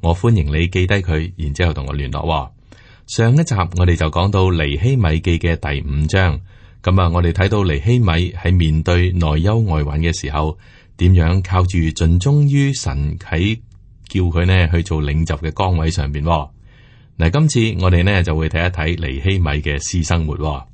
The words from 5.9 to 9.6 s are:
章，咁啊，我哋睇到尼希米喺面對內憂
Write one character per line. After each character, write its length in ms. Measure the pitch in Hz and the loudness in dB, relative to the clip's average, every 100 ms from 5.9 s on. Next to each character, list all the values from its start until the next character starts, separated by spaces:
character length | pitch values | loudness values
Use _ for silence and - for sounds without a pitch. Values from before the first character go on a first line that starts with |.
| 71 76 | -2 0
章， 340 | 98 92 67 - - - - | 2 2 0 -8 -20 -20 -8
咁 200 | - 92 | 0 2
啊， 80 | 90 | 2
我 120 | 85 | 2
哋 100 | 87 | 0
睇 160 | 85 98 | 2 0
到 140 | 107 | 0
尼 140 | 95 71 | 0 0
希 180 | 78 123 | 0 2
米 340 | 107 82 87 | 2 0 -2
喺 240 | 87 87 90 | -2 0 2
面 260 | 80 78 | 2 0
對 300 | 80 87 92 | 2 2 2
內 140 | 87 82 | 2 0
憂 340 | 76 87 113 | 2 2 0